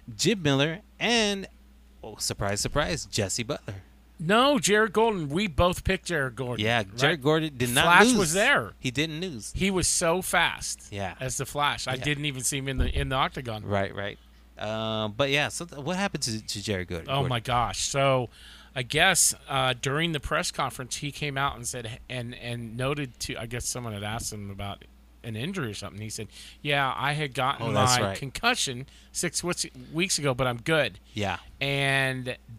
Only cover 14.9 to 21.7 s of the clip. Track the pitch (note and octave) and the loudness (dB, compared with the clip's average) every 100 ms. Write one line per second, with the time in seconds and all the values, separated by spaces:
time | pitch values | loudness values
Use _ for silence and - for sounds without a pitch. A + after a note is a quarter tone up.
14.9 | A2 G#2+ G#2+ C#3 C#3+ B2+ - F3 D3 C#3 | -2 -4 0 2 2 0 -4 -8 -8 -4
15.9 | F#3 G3+ E3 B2 A2 - G#2 G#2 F#2+ F2 | -2 -2 -2 -2 -4 -4 -6 -2 -2 -2
16.9 | E2+ G#2 C#3 C3 A#2+ A#2+ A#2+ A2 F#2+ - | -6 -2 0 0 -2 0 0 0 -2 -2
17.9 | C#3+ C#3 C3 A#2 - - - - C3+ A#2+ | 2 2 2 0 -8 -20 -20 -10 -8 -2
18.9 | D3+ F#3+ F3+ - - - C#3 C3 B2 C3+ | 4 6 6 2 0 -4 0 0 0 -2
19.9 | C#3+ E3+ D3+ - D#3 F3+ - C3+ - B2+ | 0 0 -2 -2 -2 -2 -2 -4 -4 -8
20.9 | - D3 - D3 C3+ C#3 A#2 A#2 | -8 -8 -6 -4 -2 -2 -2 -8